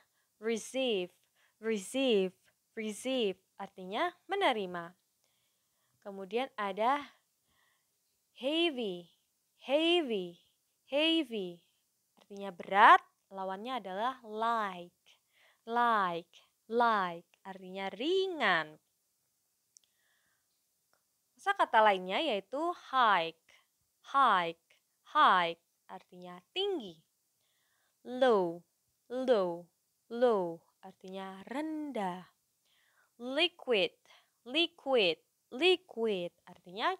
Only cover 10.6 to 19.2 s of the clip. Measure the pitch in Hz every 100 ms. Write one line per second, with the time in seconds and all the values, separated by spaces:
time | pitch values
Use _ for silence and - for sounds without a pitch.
10.6 | _ _ _ 277 320 330 269 226 180 170
11.6 | _ _ _ _ _ _ _ 202 196 180
12.6 | - 190 233 370 - _ _ 190 190 190
13.6 | 226 262 190 185 233 262 226 214 226 233
14.6 | 202 180 175 _ _ _ _ _ _ _
15.6 | - 233 240 220 185 170 175 - _ _
16.6 | - 233 233 214 180 170 - _ - 190
17.6 | 190 190 196 190 277 381 381 330 220 170
18.6 | 156 156 _ _ _ _